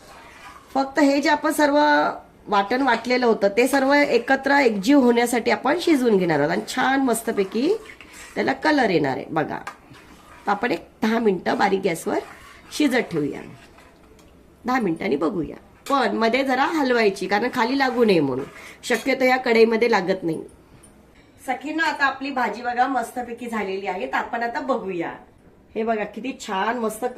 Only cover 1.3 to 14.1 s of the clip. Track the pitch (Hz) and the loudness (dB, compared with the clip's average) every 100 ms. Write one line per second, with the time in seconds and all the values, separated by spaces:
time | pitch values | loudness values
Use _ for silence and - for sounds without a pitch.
1.3 | 294 302 302 294 294 294 294 302 - - | 0 0 2 4 4 4 4 2 -4 -12
2.3 | - - 202 196 254 269 226 247 254 240 | -20 -2 0 0 0 2 0 0 2 2
3.3 | 214 202 220 262 277 262 285 285 226 - | 2 2 2 2 2 4 4 4 2 2
4.3 | 269 269 285 247 202 190 285 240 233 240 | 0 2 2 4 2 4 6 6 4 2
5.3 | 240 233 208 254 339 339 285 247 196 175 | 0 0 0 0 0 2 2 4 4 4
6.3 | 147 147 190 - 254 262 269 262 226 233 | 2 0 -2 -4 -2 0 2 0 0 -2
7.3 | 208 190 220 302 440 - - - - - | -2 -2 -2 -2 -2 -6 -20 -20 -20 -10
8.3 | - 214 - 311 294 214 165 139 120 - | -4 -2 0 0 2 2 2 0 -4 -4
9.3 | 160 123 - - - - - - - - | -4 -4 -6 -12 -18 -20 -20 -20 -20 -20
10.3 | - - 196 240 330 - - 220 226 220 | -8 -4 -2 -2 -4 -8 -4 -2 2 2
11.3 | 180 - 240 196 190 185 165 - 320 - | 0 -2 0 0 0 -2 -4 -4 -6 -6
12.3 | - - - - - 294 240 190 160 143 | -14 -20 -20 -10 -2 0 0 -2 -4 -4
13.3 | - - - - - - - - | -6 -14 -20 -20 -20 -20 -20 -20